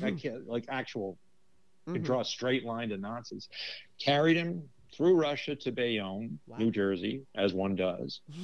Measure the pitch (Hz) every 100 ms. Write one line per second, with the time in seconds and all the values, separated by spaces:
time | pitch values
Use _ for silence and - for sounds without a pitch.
0 | 208 175 139 117 - 120 117 131 - 117
1 | 98 85 - - - - - - - -
2 | 107 127 107 - 127 127 117 113 113 98
3 | 101 117 - 104 - - - - - -
4 | - 143 160 165 170 175 143 - - -
5 | 165 180 151 143 - 143 131 117 120 110
6 | 95 98 113 - - 117 113 107 98 92
7 | 101 131 - - 98 92 98 92 92 90
8 | 67 - - 151